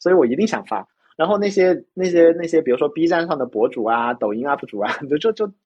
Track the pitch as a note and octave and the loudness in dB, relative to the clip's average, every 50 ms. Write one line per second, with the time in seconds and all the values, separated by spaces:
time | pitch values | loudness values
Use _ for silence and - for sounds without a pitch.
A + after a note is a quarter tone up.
0 | - F3 F#3 F3+ C3+ A2+ B2 D3+ G#3+ A3 C#3+ A2 G2 - A2 G2 F#2 _ _ _ | 0 2 4 4 4 4 2 0 0 -2 -2 -4 -6 -6 -8 -8 -8 _ _ _
1 | _ _ _ - D#3 F3 G#3 G3+ G3+ G3+ G3 G3+ F#3 F3+ F3+ - - _ - F#3 | _ _ _ -2 0 0 0 0 0 -2 0 2 2 2 2 0 -4 _ -8 -6
2 | F#3 F#3 F3 E3+ E3 E3 E3 E3+ E3+ E3 E3 D#3+ D3+ B2+ A#2+ B2+ D3+ D3 D3 D#3+ | -4 0 4 6 6 6 4 2 -2 0 0 0 2 2 0 0 0 -2 -2 0
3 | E3 E3+ F3+ E3+ E3+ E3+ D#3+ C#3 B2+ A#2+ - G#2+ A2+ B2+ B2+ C3 G#2+ A2 A#2 A#2 | 0 0 0 0 0 -2 -4 -4 -4 -6 -2 0 -2 0 0 -2 -2 0 0 0
4 | A#2 A#2+ A#2+ A#2+ A#2 G#2 G#2 A2+ B2+ C#3+ C#3 C#3 - - - G2+ G2+ A2 - - | 0 -2 -4 -2 -4 -4 -4 -4 -2 -2 -4 -4 -4 -10 -8 -6 -4 -4 -6 -6
5 | D3 C3 C#3+ D3+ - A3+ G#3+ - G#3+ G3+ - _ _ | -4 -4 -4 -2 0 -2 -2 -2 -6 -8 -8 _ _